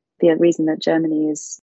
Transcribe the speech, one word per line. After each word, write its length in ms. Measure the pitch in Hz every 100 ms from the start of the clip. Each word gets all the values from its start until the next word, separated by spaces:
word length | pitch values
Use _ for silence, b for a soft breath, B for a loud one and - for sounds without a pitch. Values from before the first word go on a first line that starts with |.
| _ _
the 160 | 170
reason 320 | 165 170 165 156
that 140 | 156
Germany 480 | - 165 160 156 156
is 320 | 151 - - _